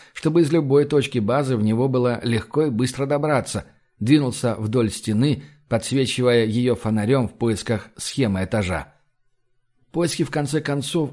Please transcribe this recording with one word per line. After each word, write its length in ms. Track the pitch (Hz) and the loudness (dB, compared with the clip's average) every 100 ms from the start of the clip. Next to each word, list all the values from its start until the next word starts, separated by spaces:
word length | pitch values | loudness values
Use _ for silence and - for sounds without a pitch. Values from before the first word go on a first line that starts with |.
| - | -20
чтобы 280 | - 160 170 | -4 0 2
из 100 | 147 | 4
любой 320 | 165 139 143 | 2 4 2
точки 360 | 143 147 - 123 | 4 2 0 -2
базы 360 | 104 139 135 117 | 0 0 0 0
в 80 | |
него 240 | 107 110 135 | 2 2 2
было 320 | 127 123 113 | 2 0 0
легко 400 | 120 113 - 143 156 | -2 -2 -2 0 0
и 40 | |
быстро 360 | 113 127 - 139 | 0 -2 -2 -2
добраться. 580 | 143 151 139 - 98 - _ _ - | 0 0 0 -2 -8 -10 _ _ -4
Двинулся 560 | 110 151 131 - 120 104 | 2 4 2 -2 -2 -2
вдоль 360 | 110 123 107 | -2 0 0
стены, 520 | - - 107 147 123 - _ - | -2 -2 2 2 0 -6 _ -4
подсвечивая 760 | 113 - 135 127 - 123 120 113 | -4 -2 -2 0 0 2 4 2
ее 300 | 117 123 113 | 2 0 0
фонарем 540 | 110 107 104 135 110 | 0 0 2 2 0
в 40 | |
поисках 540 | - 117 107 - 110 - - | -2 -2 -2 -2 -4 -6 -14
схемы 480 | - - 113 95 | -8 -2 0 0
этажа. 500 | 92 110 92 82 - _ _ _ _ _ _ _ _ _ _ | -2 -2 -2 -4 -8 _ _ _ _ _ _ _ _ _ _
Поиски, 320 | 165 170 - | -2 -2 -2
в 60 | 151 | -2
конце 300 | 156 143 156 | -2 -2 -2
концов, 520 | 151 143 139 170 143 | -2 -4 -4 -4 -4